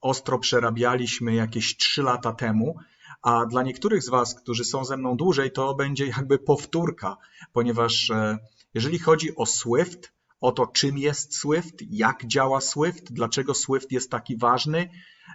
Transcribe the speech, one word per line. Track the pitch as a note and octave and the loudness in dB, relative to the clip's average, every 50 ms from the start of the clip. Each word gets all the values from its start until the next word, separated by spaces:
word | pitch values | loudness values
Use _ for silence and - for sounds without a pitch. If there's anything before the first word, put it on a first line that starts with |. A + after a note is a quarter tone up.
ostro | - C3 C3 - - - C3 B2+ | -2 -2 -2 -2 -2 -2 -2 0
przerabialiśmy | B2+ - - B2 A#2 A#2 A2+ A2+ A#2+ A#2+ B2 B2+ B2 A2+ - - A#2+ A#2 A2+ | 0 2 2 2 2 2 0 2 2 2 2 0 0 -2 -4 -4 -2 0 0
jakieś | A2+ A2 A2 A2+ A#2 G#2+ - - | 0 0 -2 -2 -4 -4 -4 -2
trzy | - - - - - C#3 | 0 -2 0 0 0 0
lata | C3 B2 B2 - A#2 A2+ | 0 0 0 -2 -4 -4
temu, | A2+ C3+ A2+ G#2+ A2 A2+ C#3+ E3 - - _ _ _ - - - - - | -2 -2 0 2 2 2 0 -2 -6 -12 _ _ _ -20 -20 -12 -4 0
a | B2 A#2 A#2 A#2 | 2 4 4 2
dla | A2+ A#2+ B2+ B2+ | 2 0 0 0
niektórych | C3 B2 - - G#3 G#3+ G3 B2 | 0 -2 -2 -2 0 2 2 0
z | B2 | 2
was, | B2 B2+ A#2+ A#2+ - | 2 2 2 2 -2
którzy | - - - A#2 A2+ A#2+ | -10 -6 -6 -4 -4 -2
są | - - C3+ C3 | -2 -4 -4 -4
ze | B2 C#3 | -4 -4
mną | C3+ C3 B2+ B2 | -4 -2 -2 0
dłużej, | A#2+ D3+ F#3 E3 C3+ C#3 C3 - | 2 2 2 4 4 2 0 0
to | - C3+ C3+ C#3 | -2 -2 -2 0
będzie | C3+ C#3+ C#3 C#3+ C3 C#3 | -2 -2 -2 0 -2 -2
jakby | C3+ A2 C3 C#3 C3 C#3 C3+ | -2 -2 -2 0 2 2 2
powtórka, | - - C#3+ C#3 - - - E3 E3+ E3 - - - G2 G2 - _ - _ - - - - | 4 2 2 2 2 -4 -2 -2 0 -2 -4 -4 -6 -8 -8 -8 _ -20 _ -20 -14 -6 -2
ponieważ, | A#2+ A#2+ A#2+ A#2 A2+ A#2 A#2 A2 - - - | 0 0 0 2 2 2 2 2 0 0 0
e, | A2+ A2 G#2+ G#2+ G#2+ G#2+ A2 - _ _ _ _ - | 0 0 0 0 -2 -4 -6 -14 _ _ _ _ -4
jeżeli | A2+ A2+ C#3+ E3 E3 | -2 -2 0 -2 0
chodzi | E3+ D#3+ D#3+ D#3 D#3+ D3+ - | 4 4 4 4 2 -4 -4
o | - A2+ | -4 -2
swift, | G#2+ - - - A#2+ A#2 C3 - - - - - - _ _ _ _ _ - | -2 -2 -2 0 0 2 2 2 0 -2 -18 -20 -20 _ _ _ _ _ -2
o | - B2 B2 | 0 0 2
to, | - B2 | 2 0
czym | A#2 - - - C#3 C#3+ C#3 | 0 0 0 0 0 0 0
jest | C#3 D3 C#3+ - - - - | 0 -2 -2 -2 -6 -8 -8
swift, | - - D3 D3+ E3 E3 D#3 - - - - | -6 -2 0 0 0 0 -4 -12 -16 -14 -8
jak | G#2 G#2 A2 A2+ - - - | -2 0 2 2 0 0 -4
działa | A#2 A2 C#3 C3+ C3+ C3+ C3+ | -2 0 2 2 2 2 0
swift, | C3 - - C#3+ D3+ E3 D#3+ - - - A#2+ | 0 -2 -2 0 0 -2 -2 -4 -10 -12 -6
dlaczego | A2 A#2 A2+ - - C3 C#3 C3+ | -4 -4 -2 -2 -2 -2 0 -2
swift | - - - C3+ C3 - - C3 | -2 0 0 0 -2 -2 -2 -4
jest | B2 B2 - | -4 -4 -4
taki | - A#2 - - B2+ | -6 -6 -6 -6 -4
ważny, | A2+ A#2 A#2+ B2 C3 - D3+ D3+ E3 F3 F3 F3 - - - - _ _ - - | 2 4 4 4 4 2 0 0 -2 -2 -4 -8 -20 -20 -20 -20 _ _ -20 -20